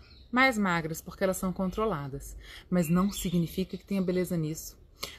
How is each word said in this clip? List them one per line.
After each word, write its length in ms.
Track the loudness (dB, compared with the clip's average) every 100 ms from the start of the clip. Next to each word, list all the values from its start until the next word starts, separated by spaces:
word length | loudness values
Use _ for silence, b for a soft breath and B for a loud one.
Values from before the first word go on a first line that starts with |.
| b b -2
mais 260 | 4 4 4
magras, 440 | 2 2 -2 -6
porque 240 | -10 -2
elas 140 | 0 0
são 140 | -2
controladas. 840 | -2 -2 0 0 -2 -4 -8 -12 -16 B B 0
Mas 180 | 2 4
não 220 | 4 4
significa 640 | 0 0 0 0 -2 -4 -8
que 80 |
tenha 160 | -4 0
beleza 360 | 2 0 0 0
nisso. 420 | -2 -4 -10 -18 -20 B B